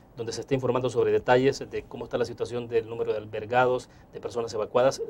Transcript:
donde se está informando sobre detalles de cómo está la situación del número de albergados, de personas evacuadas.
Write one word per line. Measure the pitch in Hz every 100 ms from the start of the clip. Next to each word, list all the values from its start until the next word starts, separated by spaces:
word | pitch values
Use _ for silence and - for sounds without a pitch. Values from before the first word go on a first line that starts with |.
| - -
donde | 117
se | 117
está | 107
informando | 131 123 127 123
sobre | 120 110
detalles | 107 - 123 131 - 120
de | 107 -
cómo | 120
está | 120 127
la | 113
situación | 120 110 120 120
del | 117 110
número | 117 113
de | 107
albergados, | 107 107 104 123 127 127 - - -
de | 156
personas | 113 117 117
evacuadas. | 113 101 123 131 135 -